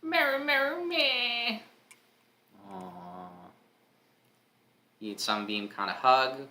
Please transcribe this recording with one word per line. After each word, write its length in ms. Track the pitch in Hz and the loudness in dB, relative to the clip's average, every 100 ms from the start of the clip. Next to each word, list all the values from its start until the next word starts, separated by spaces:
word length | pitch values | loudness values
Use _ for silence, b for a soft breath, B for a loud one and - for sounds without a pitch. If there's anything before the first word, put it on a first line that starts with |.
Meru, 420 | 320 339 294 269 | 0 2 2 2
meru, 400 | 285 277 277 330 | 2 2 2 0
meh. 760 | 349 339 285 254 240 240 233 220 - - _ - _ _ _ _ _ 101 98 | -4 0 2 2 0 0 -2 -4 -8 -20 _ -20 _ _ _ _ _ -20 -16
Aw. 600 | 95 92 90 90 90 90 90 87 - _ _ _ _ _ _ _ _ _ _ _ _ _ _ | -14 -12 -14 -16 -14 -16 -16 -20 -20 _ _ _ _ _ _ _ _ _ _ _ _ _ _
He 120 | 107 | -10
and 100 | 101 | -6
Sunbeam 480 | - 107 104 104 101 | -2 0 0 -4 -4
kinda 240 | - 98 | -4 -4
hug, 560 | 92 127 131 131 139 139 | 0 6 6 6 -2 -12